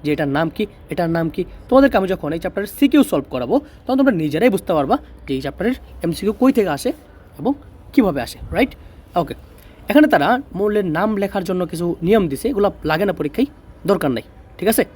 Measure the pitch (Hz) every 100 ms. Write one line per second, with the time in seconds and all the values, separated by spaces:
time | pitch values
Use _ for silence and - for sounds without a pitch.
0 | 147 147 143 143 165 - 208 - - 170
1 | 170 165 165 170 175 - - 254 277 220
2 | 190 185 147 165 180 196 202 - 277 294
3 | 269 156 131 127 123 247 - - - 262
4 | 269 185 156 151 247 190 - 160 139 262
5 | - - - 131 139 - 196 254 - -
6 | 165 165 196 214 254 262 190 139 240 -
7 | - - - - 165 285 - - - -
8 | 208 139 117 - - 170 262 - - -
9 | - 180 147 - - - - - - 285
10 | 302 175 147 247 - 180 208 208 185 156
11 | 214 208 196 196 175 180 175 165 175 -
12 | 165 220 175 135 233 220 202 - 156 160
13 | 202 170 147 - 269 - - - 165 185
14 | 147 117 - - - - 185 226 208